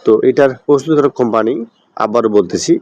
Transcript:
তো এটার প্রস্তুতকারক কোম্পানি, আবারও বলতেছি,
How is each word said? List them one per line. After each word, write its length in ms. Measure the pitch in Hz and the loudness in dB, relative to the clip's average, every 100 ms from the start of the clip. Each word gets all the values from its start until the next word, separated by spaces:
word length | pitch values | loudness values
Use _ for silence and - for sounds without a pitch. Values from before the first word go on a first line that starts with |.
তো 80 | - 110 | 0 2
এটার 280 | 131 123 139 127 | 2 2 0 0
প্রস্তুতকারক 500 | - 143 147 151 135 | -2 -2 0 0 0
কোম্পানি, 400 | - 120 113 110 151 233 _ _ - | -2 -2 0 -2 -4 -8 _ _ -6
আবারও 320 | 107 117 113 | -4 -2 0
বলতেছি, 440 | 104 87 92 - 170 | 0 0 -2 -2 -2